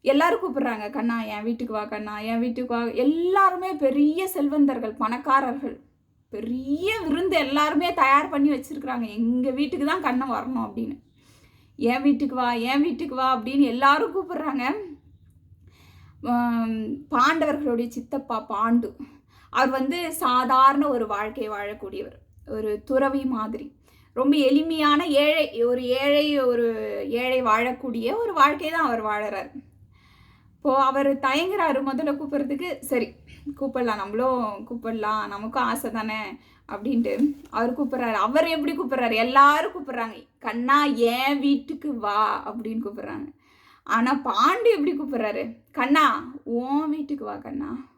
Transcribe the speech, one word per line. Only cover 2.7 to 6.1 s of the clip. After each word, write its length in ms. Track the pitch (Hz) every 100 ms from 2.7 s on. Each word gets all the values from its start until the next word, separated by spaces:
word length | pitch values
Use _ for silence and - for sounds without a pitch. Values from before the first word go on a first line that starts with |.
வா." 100 | 240
எல்லாருமே 880 | 233 - 254 320 349 392 392 359 370
பெரிய 560 | 311 277 285 294 330 381
செல்வந்தர்கள், 640 | 370 285 302 277 240 226 214
பணக்காரர்கள். 840 | 220 247 302 269 262 277 285 - _ _ _